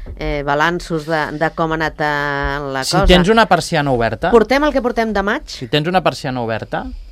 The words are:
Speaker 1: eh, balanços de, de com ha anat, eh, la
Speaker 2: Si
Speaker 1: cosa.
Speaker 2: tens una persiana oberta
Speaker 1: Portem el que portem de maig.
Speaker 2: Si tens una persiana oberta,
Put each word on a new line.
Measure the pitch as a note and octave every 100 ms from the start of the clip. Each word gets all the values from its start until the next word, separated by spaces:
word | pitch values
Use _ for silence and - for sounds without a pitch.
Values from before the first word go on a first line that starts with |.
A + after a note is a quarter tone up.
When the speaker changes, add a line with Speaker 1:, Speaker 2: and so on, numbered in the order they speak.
| -
Speaker 1:
eh, | - D#3 D3 C#3+
balanços | D3 D#3+ F3 - E3 D3
de, | D#3+ C#3+ D3+
de | D#3
com | D#3 E3
ha | D#3+
anat, | D#3 D3+
eh, | D3+ D3 C#3+ C#3 C#3+ C#3+ C#3
la | C3+
Speaker 2:
Si | C3 F3+
Speaker 1:
cosa. | F#3+
Speaker 2:
tens | F3+ F3
una | A3 A3
persiana | E3+ - D#3+ C#3+
oberta | B2+ A2+ G#2+ E3
Speaker 1:
Portem | A#3 G#3+ C4 D4+
el |
que | C4+
portem | A#3+ A#3 A3+
de | G3
maig. | G3 B3+ -
Speaker 2:
Si | - B2
tens | D3 D3+
una | F#3
persiana | D#3+ C#3 D3 B2+
oberta, | A#2 G#2+ - D#3 C4 - -